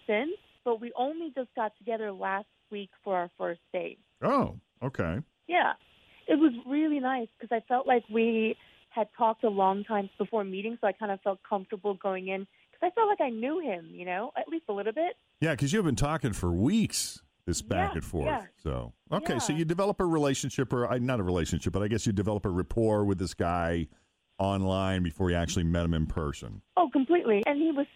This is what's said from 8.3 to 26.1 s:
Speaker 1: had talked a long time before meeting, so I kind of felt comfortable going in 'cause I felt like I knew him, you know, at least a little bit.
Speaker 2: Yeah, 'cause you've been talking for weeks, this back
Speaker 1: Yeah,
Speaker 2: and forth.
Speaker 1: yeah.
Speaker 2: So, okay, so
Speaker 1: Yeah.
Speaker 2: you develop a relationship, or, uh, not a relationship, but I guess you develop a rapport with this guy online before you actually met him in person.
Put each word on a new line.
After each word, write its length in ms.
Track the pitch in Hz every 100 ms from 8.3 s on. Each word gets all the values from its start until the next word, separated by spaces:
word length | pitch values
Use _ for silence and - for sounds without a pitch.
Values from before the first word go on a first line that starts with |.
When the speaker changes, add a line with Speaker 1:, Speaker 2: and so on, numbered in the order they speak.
| 226 220 - - - _
Speaker 1:
had 200 | 233 208 -
talked 280 | 226 226
a 40 | 226
long 360 | 196 190 202
time 260 | 208 208 196 -
before 240 | 196 220
meeting, 340 | 196 190 220 233
so 80 | 208
I 40 |
kind 200 | - 208
of 80 | 196
felt 200 | 202 190
comfortable 500 | - 202 190 208 208
going 320 | 196 202 185 185
in 200 | 196 196 _ _
'cause 100 | -
I 80 | 359
felt 160 | 466 415
like 120 | 392
I 100 | 277
knew 300 | 220 254 349
him, 300 | 285 175 165
you 120 | 175
know, 280 | 180 180 254 -
at 120 | -
least 160 | 330 -
a 40 |
little 200 | 202 208
bit. 240 | 285 359 - _ -
Speaker 2:
Yeah, 140 | 160
'cause 180 | 143 139
you've 120 | 214
been 100 | 165
talking 380 | 107 143 160 123
for 180 | 95 90
weeks, 720 | 85 127 220 - - - - _ _ -
this 160 | 82
back 280 | - 92 -
Speaker 1:
Yeah, 40 | 80
Speaker 2:
and 60 |
forth. 220 | - 85 69
Speaker 1:
yeah. 200 | 254 95 _
Speaker 2:
So, 360 | 78 64 58 - -
okay, 260 | 175 - 127
so 140 | -
Speaker 1:
Yeah. 80 | 151
Speaker 2:
you 40 |
develop 360 | 160 175 202 196
a 40 |
relationship, 680 | 180 156 143 131 135 - 127
or, 180 | 123 120
uh, 80 | 123
not 220 | 123 123
a 20 |
relationship, 500 | 90 90 78 80 -
but 100 | 98
I 20 | 104
guess 200 | 110 117
you 60 |
develop 320 | 101 98 104
a 60 | 101
rapport 540 | 90 87 117 110 107
with 140 | 101 95
this 160 | 87
guy 520 | - 87 87 85 85 76 _ _ _ _ -
online 680 | 98 98 95 95 95 92
before 260 | 85 - 92
you 60 | 87
actually 260 | 85 95
met 220 | 82 87
him 100 | 85
in 120 | 80
person. 540 | 78